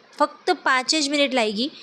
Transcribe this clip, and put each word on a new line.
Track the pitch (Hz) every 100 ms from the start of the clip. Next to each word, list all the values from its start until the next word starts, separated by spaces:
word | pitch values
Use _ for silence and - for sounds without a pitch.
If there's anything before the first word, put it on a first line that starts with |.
| _ -
ફક્ત | 302 - -
પાંચ | 285 302 254 254
જ | 311 277
મિનિટ | 294 277
લાગી | 254 220 208 277 -